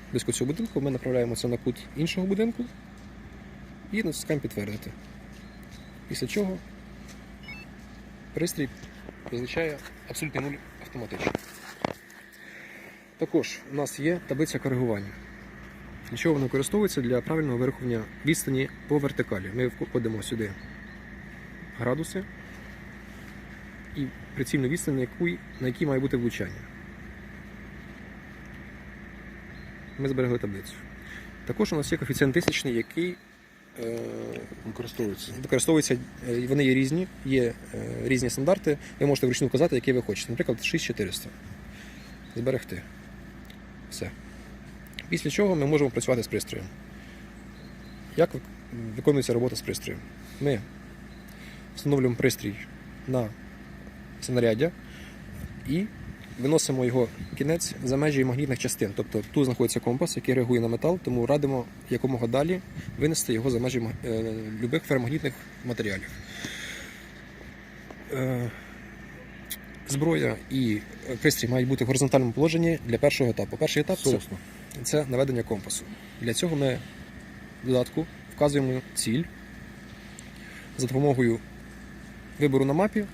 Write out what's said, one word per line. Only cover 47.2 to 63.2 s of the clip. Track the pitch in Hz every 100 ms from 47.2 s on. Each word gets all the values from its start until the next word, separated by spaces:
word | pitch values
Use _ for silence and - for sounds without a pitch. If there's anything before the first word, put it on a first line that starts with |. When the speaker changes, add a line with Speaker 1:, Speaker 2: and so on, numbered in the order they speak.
| - - - - - - - - - -
Speaker 1:
Як | 170 131
вик-, | - - - 120 113 110
виконується | 147 143 123
робота | 120 120 -
з |
пристроєм? | - 107 - 101 - - - -
Ми | 139 123 - - - - - - - - - - - -
встановлюємо | 143 143 127 120
пристрій | 131 - 107 101 - - - - -
на | 127 110 - - - - - - - - -
знаряддя | - 123 117 110 160 - - - - - - - - - -
і | 156 208 - - - - -
виносимо | 127 156 - 131 123
його | 127 117 - - -
кінець | 139 170 - -
за | 131 135
межі | 151 139
магнітних | 131 123 143 127
частин. | 120 - 107 101
Тобто | 110 110 104
тут | - 131
знаходиться | 120 117 -
компас, | 120 127 165 -
який | - 127
реагує | 120 120
на | 113
метал, | 117 151 180
тому | - 123 117
радимо | 147 139 135 117 - -
якомога | 123 127 127 117
далі | 131 156 185 - - - -
винести | 143 160